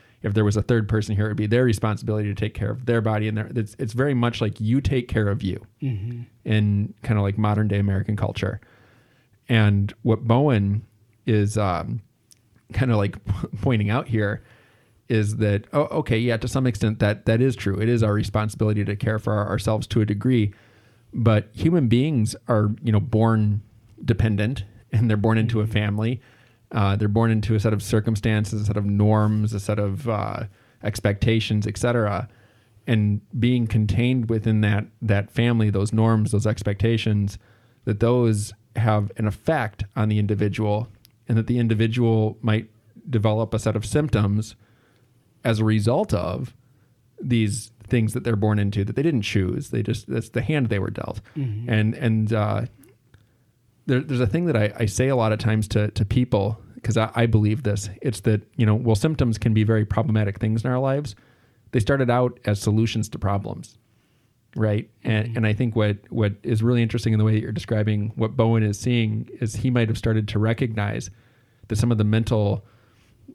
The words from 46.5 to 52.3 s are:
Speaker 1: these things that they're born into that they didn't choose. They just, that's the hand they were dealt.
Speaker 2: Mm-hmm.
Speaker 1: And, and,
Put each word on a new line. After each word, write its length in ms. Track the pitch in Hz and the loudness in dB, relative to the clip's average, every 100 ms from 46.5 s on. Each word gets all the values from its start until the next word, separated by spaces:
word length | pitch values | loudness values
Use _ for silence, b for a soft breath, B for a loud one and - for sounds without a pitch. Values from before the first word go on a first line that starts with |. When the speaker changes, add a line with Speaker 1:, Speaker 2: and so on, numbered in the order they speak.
| - b b b b _ - | -14 b b b b _ -14
Speaker 1:
these 520 | 135 117 107 104 - _ - | -2 0 0 -2 -10 _ -2
things 240 | 123 110 | 0 0
that 120 | 127 | -2
they're 120 | - 107 | -2 0
born 220 | 107 104 | 2 2
into 260 | 101 101 | 0 0
that 100 | 98 | -2
they 80 | 113 | 0
didn't 200 | 156 135 | 0 0
choose. 480 | 101 101 92 - 139 | 0 0 0 -2 -4
They 120 | 117 | -4
just, 240 | 107 - - | -2 -4 -4
that's 200 | 123 - | -6 -4
the 120 | 117 | -4
hand 260 | 104 151 117 | -2 -2 0
they 100 | 101 | -2
were 120 | - | -4
dealt. 300 | - - - - 156 | -6 -10 -12 -12 -8
Speaker 2:
Mm-hmm. 320 | 131 107 123 | -6 -6 -2
Speaker 1:
And, 240 | 107 107 | 0 2
and, 380 | 117 117 110 107 | 0 0 0 0